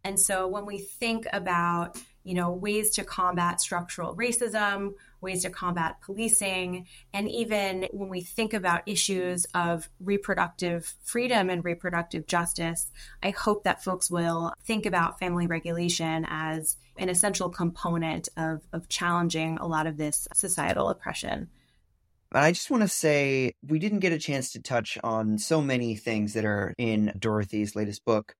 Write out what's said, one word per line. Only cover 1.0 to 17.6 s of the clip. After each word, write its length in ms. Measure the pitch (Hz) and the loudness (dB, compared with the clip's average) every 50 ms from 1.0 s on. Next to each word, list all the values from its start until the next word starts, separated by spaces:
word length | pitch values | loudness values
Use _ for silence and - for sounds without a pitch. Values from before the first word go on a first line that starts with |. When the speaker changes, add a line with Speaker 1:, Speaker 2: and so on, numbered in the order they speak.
| 240 233 226 226 226 - | -2 -2 -2 -2 -4 -4
Speaker 1:
about, 640 | - 202 180 185 180 175 175 175 170 170 170 175 - - - - _ _ _ | -4 -4 0 0 2 2 4 4 2 2 0 -2 -6 -14 -16 -18 _ _ _
you 100 | 185 180 | -2 0
know, 180 | 180 175 175 | 0 0 0
ways 400 | 180 185 196 208 208 214 214 208 | -2 -2 -2 0 0 2 2 2
to 120 | - - 196 | 0 0 -4
combat 580 | - - - 185 180 180 175 175 175 170 - | -4 -2 0 2 2 2 2 2 2 2 0
structural 540 | - - 190 175 175 - - - 170 - - | -2 0 -2 -4 -4 -6 -6 -6 -6 -6 -4
racism, 800 | 190 233 247 233 233 247 220 196 214 208 202 202 196 202 202 202 - - - - - | -2 -2 0 0 0 -2 0 0 0 2 2 0 0 -4 -6 -6 -10 -18 -20 -18 -10
ways 220 | 190 185 185 175 180 | -8 -4 -4 -2 -4
to 80 | 190 | -4
combat 500 | 180 - 185 180 175 175 160 160 - - | -6 -2 -2 -2 0 0 0 -2 -2 -6
policing, 880 | - - 196 208 226 220 - - 208 196 190 185 185 180 180 185 180 - - - - _ - | -12 -10 -6 -2 2 2 2 2 2 0 -2 -2 -2 -2 -4 -6 -8 -12 -20 -20 -18 _ -4
and 160 | 202 208 - | -2 -2 -2
even 580 | - 240 226 202 214 208 196 196 190 185 190 185 | -2 -2 0 0 0 0 0 0 0 -2 -4 -4
when 180 | - 196 202 190 | -4 -6 -6 -6
we 120 | 185 180 | -6 -8
think 340 | 175 - - - 220 214 226 | -8 -6 -2 -2 -2 0 0
about 260 | 208 185 180 170 - - | 0 2 2 2 2 0
issues 580 | 202 202 170 - - 190 185 180 180 180 175 - - - | -2 0 0 0 0 0 0 0 0 0 -2 -4 -2 0
of 340 | 180 175 170 170 160 160 - - _ | 0 2 2 0 -2 -4 -10 -16 _
reproductive 920 | 185 190 202 202 202 - 190 175 185 175 - - 180 175 170 170 160 - - _ - | -2 0 0 0 0 0 2 2 0 0 0 -4 -2 -2 -2 -2 -6 -8 -14 _ -12
freedom 480 | - - 240 247 247 247 214 185 185 | -4 -2 0 2 4 4 4 4 2
and 120 | 180 170 175 | 0 0 -2
reproductive 600 | 175 170 170 - 180 175 170 170 - - 170 151 | -2 -4 -2 -4 -2 -2 -2 -4 -2 -6 -8 -2
justice, 640 | - - 170 170 165 - - 170 165 165 160 - - - - - - - - | 0 0 0 2 0 -2 -2 -2 -2 -2 -4 -6 -6 -10 -16 -18 -18 -14 -4
I 80 | - 202 | -4 -4
hope 360 | 196 - - 220 208 208 - | -2 0 2 0 0 2 2
that 180 | 185 - - - | 0 0 0 -2
folks 260 | 190 185 180 - - | -4 -2 -2 -2 0
will 440 | 175 170 170 170 165 165 165 170 - _ - | 0 2 2 2 2 0 -2 -4 -6 _ -4
think 240 | - 226 214 - | -2 -2 0 0
about 320 | 208 185 214 165 - - - | 2 2 4 2 2 0 -4
family 260 | 190 180 175 175 170 | -4 -2 0 0 2
regulation 800 | 170 170 165 - 175 170 170 175 175 175 - 170 160 160 160 160 | 0 0 -2 -2 -4 -2 0 0 0 0 0 0 0 0 0 -2
as 500 | - 160 156 160 156 156 160 156 - - - - - _ | -4 -4 -4 -4 -4 -4 -2 -2 -4 -4 -4 -10 -20 _
an 120 | - 185 185 | -4 -4 0
essential 400 | 180 180 - 208 196 - 185 175 | 2 2 2 2 2 0 -2 -4
component 800 | 175 - | -2 0